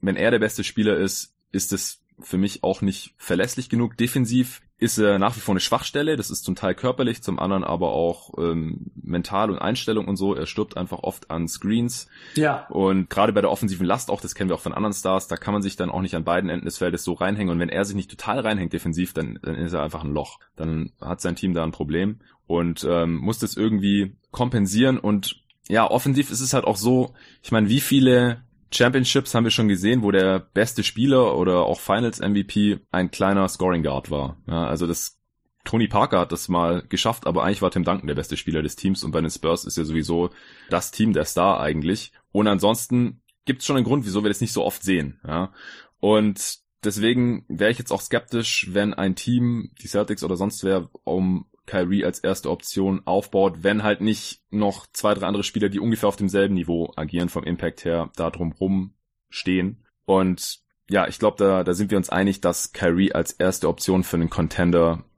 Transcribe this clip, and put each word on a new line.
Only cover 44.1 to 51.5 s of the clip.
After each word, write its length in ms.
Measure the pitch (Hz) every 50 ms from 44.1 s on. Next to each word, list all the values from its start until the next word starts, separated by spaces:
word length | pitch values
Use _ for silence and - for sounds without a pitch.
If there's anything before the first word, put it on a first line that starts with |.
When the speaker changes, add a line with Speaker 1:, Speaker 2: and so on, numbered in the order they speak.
| 92 101 104
Speaker 1:
wir 60 | 107
das 100 | 101 -
nicht 140 | 123 110 -
so 100 | - -
oft 200 | - - - -
sehen. 360 | 95 95 87 76 69 65 _ _ -
Ja, 240 | 76 82 92 95 _ - - - - - - _ _ _
und 600 | - 101 107 107 107 107 98 - - - - - _ _ _ _
deswegen 600 | - 107 98 104 104 113 123 127 123 120 120 - - _
wäre 220 | - 82 101 107
ich 60 | 117 -
jetzt 140 | 120 -
auch 80 | - -
skeptisch, 720 | - - - 117 - - - 117 117 - - - - -
wenn 220 | 92 101 101 107 -
ein 220 | - 90 95 92
Team, 560 | - - - 123 123 123 120 120 117 - - _ _
die 60 | - -
Celtics 360 | - 101 104 - 107 104 -
oder 140 | 85 92 85
sonst 260 | 95 104 - - -
wer, 240 | 95 95 95 85 - _ - _
um 420 | - 85 95 95 92 92 87 - _